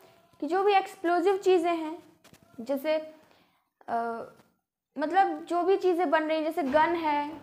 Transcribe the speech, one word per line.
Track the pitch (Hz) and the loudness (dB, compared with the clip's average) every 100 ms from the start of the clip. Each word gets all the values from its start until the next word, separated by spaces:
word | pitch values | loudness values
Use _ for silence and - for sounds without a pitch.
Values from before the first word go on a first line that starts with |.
| - _ _ - | -20 _ _ -10
कि | 285 | -2
जो | 370 | 0
भी | 403 | 4
एक्सप्लोजिव | 392 381 - 330 349 349 392 | 2 0 -4 0 2 2 2
चीज़ें | 381 370 339 339 | 2 2 2 -2
हैं, | 311 339 - _ _ _ _ - | -6 -10 -16 _ _ _ _ -12
जैसे, | 226 269 302 311 311 - _ _ _ _ _ _ - | -6 -4 -2 -2 -4 -18 _ _ _ _ _ _ -8
अ, | 233 233 226 - - _ _ _ _ _ 254 | -6 -4 -8 -14 -20 _ _ _ _ _ -6
मतलब | 294 359 392 302 | -2 2 2 -2
जो | 330 349 | -4 0
भी | 349 381 | 2 2
चीज़ें | 370 339 349 | 2 2 2
बन | 311 | 2
रही | 311 320 | 2 -2
हैं, | |
जैसे | 311 330 | -2 -2
गन | 269 302 320 339 | 2 2 2 0
है | 311 294 294 320 | -2 -2 -4 -10